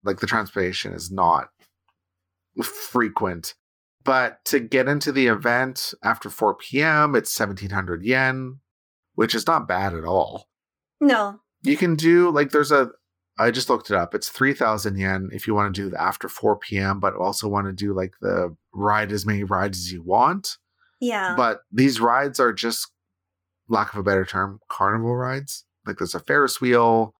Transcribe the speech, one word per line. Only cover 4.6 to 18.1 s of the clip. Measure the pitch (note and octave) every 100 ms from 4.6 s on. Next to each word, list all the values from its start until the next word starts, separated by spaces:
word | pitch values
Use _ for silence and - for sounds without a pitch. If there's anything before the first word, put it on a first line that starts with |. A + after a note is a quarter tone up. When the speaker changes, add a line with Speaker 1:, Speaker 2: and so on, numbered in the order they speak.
Speaker 1:
get | A#2 C3+ B2+
into | D3 D3
the | C3+ B2
event | G#2+ A#2+ A#2+ C3 B2+ - -
after | G#2+ G#2 G2+
four | - G#2
P | G2 - C3
M, | D#3 D3+ D3+ B2+
it's | -
seventeen | - G#2 F#2+ G2+
hundred | G2 F#2 E2+
yen, | G2+ C3 C3 C3 B2+ C3+ _ _ _ _ _
which | - A2
is | A2+ G#2+
not | D#3+ A2+
bad | F#2 G2
at | E2+
all. | D#2+ F#2 - - _ _ _ _ _ _
Speaker 2:
No. | C#4+ A#3 G3+ G#3 _ _
Speaker 1:
You | - D3
can | F3+ D#3
do, | D#3+ F3 F3
like, | D3 C#3+
there's | D3+ C#3+
a, | C#3+ B2 - _ _ _ -
I | A2+
just | A#2+ -
looked | A#2+ -
it | G2
up. | F2
It's | G#2+ -
three | - C3+
thousand | C3+ A#2 A2 G2+ G2
yen | F#2+ F#2+ F#2+
if | - -
you | G#2
wanna | G2+
do | F#2+ G2
the | F2+
after | F2 G2 F#2+
four | - G#2+ G#2
P | - G2
M, | G2 G2
but | F#2+ G2
also | F#2 G2 G#2+
wanna | G2+ G2
do, | F#2+ G2+
like, | F#2+ F#2+